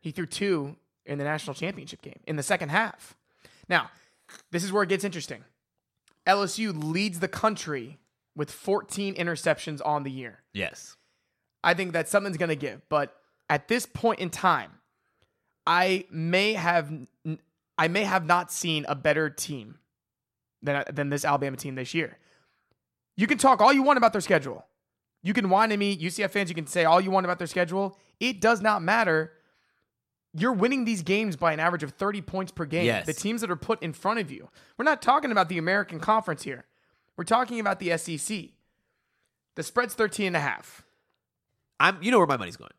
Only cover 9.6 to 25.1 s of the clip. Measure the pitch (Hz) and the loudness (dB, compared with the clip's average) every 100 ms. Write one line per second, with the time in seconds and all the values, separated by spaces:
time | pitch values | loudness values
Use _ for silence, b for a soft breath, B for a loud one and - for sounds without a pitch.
9.6 | - 147 143 147 139 131 123 101 _ 98 | -2 -6 -2 -2 -4 -10 -14 -18 _ -6
10.6 | 87 - - - _ _ _ _ _ _ | -6 -8 -20 -20 _ _ _ _ _ _
11.6 | 160 175 185 165 160 202 202 165 170 151 | 0 0 0 -2 0 0 0 -4 -2 -2
12.6 | 139 113 _ 151 143 _ _ _ _ 147 | -4 -10 _ -2 -2 _ _ _ _ -2
13.6 | - 240 - - 233 220 180 - 190 151 | 2 -2 -2 0 0 0 -4 0 2 2
14.6 | 90 - _ _ _ _ _ _ _ _ | -2 -18 _ _ _ _ _ _ _ _
15.6 | - 170 185 190 185 160 165 185 208 214 | 2 4 4 2 -2 -6 0 2 2 0
16.6 | 170 175 143 156 - _ 165 156 _ _ | 2 0 0 -10 -14 _ -10 -10 _ _
17.6 | _ - 165 185 202 190 160 175 180 - | _ 0 0 2 0 0 2 2 2 -6
18.6 | 175 156 143 139 151 147 156 - - 139 | -2 -2 -2 -2 2 2 0 -4 -8 -8
19.6 | 107 139 _ _ _ _ _ _ _ _ | -12 -20 _ _ _ _ _ _ _ _
20.6 | 143 143 - 143 143 143 147 143 139 127 | -4 -2 -2 -4 -2 0 0 0 0 -6
21.6 | 143 131 123 170 143 - _ _ _ _ | -10 -8 -6 -4 -4 -8 _ _ _ _
22.6 | _ _ _ _ _ - 214 277 269 240 | _ _ _ _ _ -2 0 4 6 8
23.6 | 214 277 269 277 226 214 170 175 135 113 | 8 8 6 6 4 2 4 2 2 -10
24.6 | - _ _ _ _ | -14 _ _ _ _